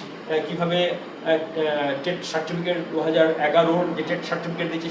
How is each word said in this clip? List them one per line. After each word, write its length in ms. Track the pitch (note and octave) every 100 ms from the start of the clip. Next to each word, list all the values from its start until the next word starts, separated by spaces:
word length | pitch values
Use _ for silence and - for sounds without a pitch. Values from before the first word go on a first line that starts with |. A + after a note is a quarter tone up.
| - - -
আহ, 60 | D#3 -
কীভাবে, 400 | E3+ E3+ F3 F3
আহ, 420 | F3 - - E3
আহ, 600 | D#3 D#3+ D#3+ D3+ D3 C#3+ C#3
টেট 220 | - C3 -
সার্টিফিকেট 520 | D#3+ D#3+ E3+ F3 E3+ -
দু 100 | D#3+
হাজার 260 | D#3+ D#3+ D#3+
এগারোর 680 | D#3 D3 E3 D#3+ E3+ E3+ D#3
যে 60 | E3
টেট 180 | F3 -
সার্টিফিকেট 420 | E3+ E3+ E3+ E3
দিচ্ছি, 180 | E3 -